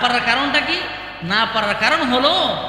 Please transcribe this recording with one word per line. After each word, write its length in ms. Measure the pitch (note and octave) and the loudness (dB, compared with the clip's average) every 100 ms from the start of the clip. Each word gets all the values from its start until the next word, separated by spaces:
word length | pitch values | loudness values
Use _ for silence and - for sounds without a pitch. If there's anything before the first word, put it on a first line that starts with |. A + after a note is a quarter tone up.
পারার 200 | B3 A#3+ A#3 | 2 0 2
কারণটা 340 | A#3+ C#4+ C#4+ | 0 2 0
কি? 200 | D4 F4 - - - - | 0 -2 -4 -8 -12 -10
না 240 | E3+ G3+ A3+ | -2 0 0
পারার 200 | A3+ G#3 G3 | 0 -2 0
কারণ 220 | A3 D#4+ | 2 2
হলো 540 | C#4+ B3 C#4 F4+ D4 F3 | 2 2 2 2 0 -2